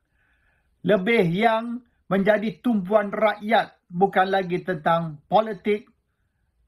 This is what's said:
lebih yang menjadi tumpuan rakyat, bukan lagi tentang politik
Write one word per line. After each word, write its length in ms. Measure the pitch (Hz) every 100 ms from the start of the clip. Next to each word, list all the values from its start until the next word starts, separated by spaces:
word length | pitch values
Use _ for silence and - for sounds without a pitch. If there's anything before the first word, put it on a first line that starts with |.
| _ _ _ _ _ _ _ _ 170
lebih 400 | 208 185 233 175
yang 500 | 175 226 220 233 240 - _ -
menjadi 480 | - 196 214 214 180
tumpuan 480 | 247 214 180 214 202
rakyat, 640 | 208 214 208 208 220 165 _ _
bukan 380 | 175 196 196 190
lagi 320 | 196 185 175
tentang 600 | 180 180 175 170 165 147 _
politik 640 | 190 220 190 - 208 240 _ _ _ _ _ _ _